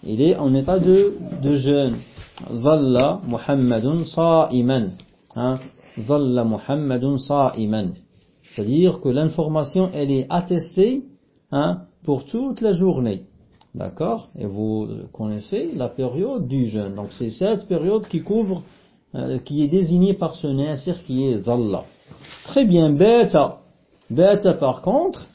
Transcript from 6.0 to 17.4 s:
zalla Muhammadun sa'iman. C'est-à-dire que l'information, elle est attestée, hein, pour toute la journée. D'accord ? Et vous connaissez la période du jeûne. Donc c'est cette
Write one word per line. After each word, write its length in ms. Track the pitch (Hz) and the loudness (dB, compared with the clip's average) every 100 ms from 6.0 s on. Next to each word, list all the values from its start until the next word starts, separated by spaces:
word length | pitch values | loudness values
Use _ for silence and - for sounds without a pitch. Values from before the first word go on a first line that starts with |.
| 110 | -2
zalla 380 | 147 135 123 | 0 2 2
Muhammadun 720 | 113 107 - 143 147 127 135 139 | 0 -2 -2 -4 -2 -2 0 -2
sa'iman. 760 | 131 143 135 - 107 107 95 - _ _ _ _ | -2 0 0 0 -2 -2 -4 -8 _ _ _ _
C'est-à-dire 580 | _ - 104 143 180 - | _ -8 -2 2 4 2
que 80 | 135 | 0
l'information, 800 | 123 156 160 156 156 139 185 185 | 0 0 -2 -2 -2 -2 0 0
elle 160 | 160 139 | -2 -2
est 160 | 135 127 | 0 0
attestée, 760 | 175 180 175 - - 208 269 - - _ _ _ | -4 -2 -2 -2 2 2 2 -6 -16 _ _ _
hein, 320 | 139 185 180 - _ | -2 0 -2 -8 _
pour 220 | - 135 - | -4 -4 -2
toute 340 | 226 269 226 | -6 -4 -2
la 160 | 220 175 | 0 2
journée. 460 | 190 135 120 95 - _ _ _ _ | 2 2 0 -4 -8 _ _ _ _
D'accord ? 580 | - 95 - 165 226 - - | -12 -10 -6 -4 -4 -8 -12
Et 100 | 104 | -8
vous 420 | 98 107 110 107 107 - | -4 -4 -4 -6 -10 -14
connaissez 580 | - 107 104 - - 339 220 | -10 -8 -8 -6 -6 -6 -6
la 120 | 123 | -8
période 600 | - 131 131 220 262 135 | -6 -6 -4 -4 -4 -4
du 180 | 135 120 | -2 -2
jeûne. 300 | 107 101 98 | -2 -6 -8
Donc 160 | 101 | -12
c'est 180 | - 117 | -8 -8
cette 380 | 113 | -4